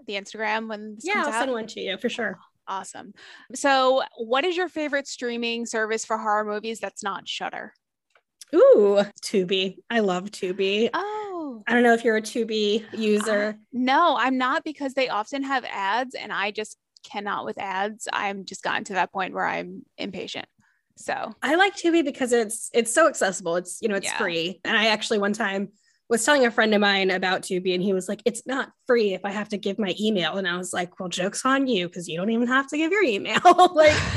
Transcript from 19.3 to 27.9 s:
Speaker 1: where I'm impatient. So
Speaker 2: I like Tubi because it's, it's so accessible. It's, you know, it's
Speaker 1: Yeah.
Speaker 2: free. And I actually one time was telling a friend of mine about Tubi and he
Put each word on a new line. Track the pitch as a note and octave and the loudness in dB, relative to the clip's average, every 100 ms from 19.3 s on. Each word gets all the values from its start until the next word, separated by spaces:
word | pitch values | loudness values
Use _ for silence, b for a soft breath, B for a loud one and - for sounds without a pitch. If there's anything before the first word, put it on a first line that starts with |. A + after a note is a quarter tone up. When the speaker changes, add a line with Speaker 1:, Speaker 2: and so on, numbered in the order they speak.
Speaker 1:
where | F#3+ F3+ | -4 -4
I'm | E3+ F3 F#3 - - | -4 -6 -12 -16 -12
impatient. | F#3+ F3+ - - - _ _ _ _ - | -10 -8 -10 -10 -14 _ _ _ _ -14
So | - - - A3 | -8 -6 -8 -6
Speaker 2:
I | B3 D#4+ | 0 2
like | G4 F#4+ | 2 2
Tubi | E4+ E4+ | 2 2
because | C#4+ - B3+ | 2 -2 0
it's, | A#3 G#3+ - - | 0 0 -6 -4
it's | A#3+ A3+ | -2 0
so | - D#4+ | 4 4
accessible. | - F#3+ F#3 F3+ F3 | 4 -2 -2 -2 -2
It's, | F3+ - | -4 -6
you | A3 | -4
know, | G3 | -2
it's | - | -4
Speaker 1:
Yeah. | - | -4
Speaker 2:
free. | G3 E3+ E3 G3 - | -2 -2 -4 -6 -2
And | A3 | 2
I | A3 | 2
actually | G#3+ - A3 | 2 0 0
one | G3 | 0
time | G#3 G#3+ G3 G3 _ _ _ - | 0 -2 -2 -6 _ _ _ -2
was | A#3 C4 | 0 4
telling | D4 A#3+ | 6 4
a | |
friend | A3+ A3 G#3 | 4 4 4
of | |
mine | G3+ G3 F#3+ | 4 4 2
about | F#3 F#3 F#3 | 0 0 -2
Tubi | - F#3 F#3 | -2 -4 0
and | F3+ | 0
he | G3 | 0